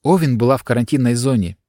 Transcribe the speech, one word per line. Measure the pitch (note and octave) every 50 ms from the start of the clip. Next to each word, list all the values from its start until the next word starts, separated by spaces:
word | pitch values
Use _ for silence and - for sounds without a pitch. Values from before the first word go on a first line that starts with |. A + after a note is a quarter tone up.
«Овен | _ C3 F#3 F#3 D#3+ C#3 B2 G#2+
была | A#2 B2 C3+
в | B2+ -
карантинной | - A#2+ A#2+ B3 - D4+ - B2+ A#2+ A#2+
зоне» | A#2+ B2 C3+ C3 A2+ F#2+ E2+ F#2+ _ _